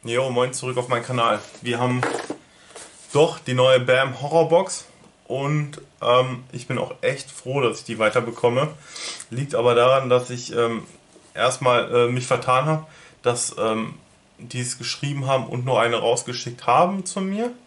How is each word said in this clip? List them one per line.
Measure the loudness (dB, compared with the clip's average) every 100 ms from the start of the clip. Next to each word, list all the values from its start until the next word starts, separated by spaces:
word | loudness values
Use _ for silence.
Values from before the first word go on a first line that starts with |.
Jo, | -2 -2 0
moin | 0 -2
zurück | -2 -4 -4
auf | -2
meinen | -4
Kanal. | -2 0 2 0 -4 -10
Wir | -6 -2
haben | 0 0 -2 -4 -8 -12 _ _ -20 -20 -20 -20 -2
doch | 2 2 2
die | -4
neue | 2 6 6
BAM | 6 2 2 -2
Horrorbox | 0 2 4 4 2 -8 -12 -20 -20 _ _
und, | -4 -2 -2 -4 -10 -20 _
ähm, | 2 4 2 -4 -12
ich | -16 -6
bin | -6
auch | -6 -4
echt | -4 -4 -12
froh, | -14 -6 0
dass | 0 -2
ich |
die | -8 0
weiterbekomme. | 2 2 -2 0 2 2 -2 -6 -18 -12 -12 -12 -10
Liegt | -6 -2 2
aber | 4 6
daran, | 6 4 4
dass | 0 0
ich, | -10 -6
ähm, | -2 0 -2 -10 -20 _ -20 _
erstmal, | -2 -2 2 2 2 2
äh, | 2 2
mich | 0 -2
vertan | -2 2 2 2
hab, | -2 -4 -20 -20 _
dass, | -2 -2 -6 -2
ähm, | -2 -2 -6 -12 _ _ _ _
die | -12 -8
es | -8 -8
geschrieben | -8 -6 -6 -4 0
haben | 0 0
und | -6 0
nur | 2
eine | 2 2
rausgeschickt | 2 0 -2 -8 -10 -6 2
haben | 4 4 0 -6
zu | -6
mir. | -4 -4 -6 -8